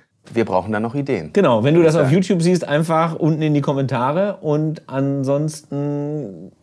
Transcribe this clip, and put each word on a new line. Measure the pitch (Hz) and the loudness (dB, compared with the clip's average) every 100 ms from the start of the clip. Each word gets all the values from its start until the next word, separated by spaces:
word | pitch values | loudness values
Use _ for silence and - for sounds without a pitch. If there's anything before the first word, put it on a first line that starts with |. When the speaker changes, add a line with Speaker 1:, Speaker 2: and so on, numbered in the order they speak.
| _ _ - | _ _ -6
Speaker 1:
Wir | 113 104 | -2 0
brauchen | 92 92 | 0 0
da | 104 | -4
noch | 113 143 | -4 -4
Ideen. | 143 110 78 | -4 -4 -2
Speaker 2:
Genau, | 202 170 113 131 | 2 4 4 4
wenn | 165 | 4
du | |
das | 160 160 | 4 4
auf | 135 | 4
Speaker 1:
Ja. | |
Speaker 2:
YouTube | 170 190 185 | 2 2 2
siehst, | 170 180 - | 2 2 0
einfach | 147 165 160 165 160 | 0 2 2 0 0
unten | 156 156 | 0 0
in | 156 | 2
die | 147 | 0
Kommentare. | 139 139 135 135 127 160 202 185 | 0 -2 -2 -2 0 0 -2 -4
Und | 156 147 156 156 - | -2 0 -2 -4 -8
ansonsten | 135 139 139 135 143 156 151 - 143 143 143 147 151 110 87 92 _ | -4 -2 -2 -2 -2 -2 -6 -10 -6 -4 -4 -6 -6 -8 -12 -18 _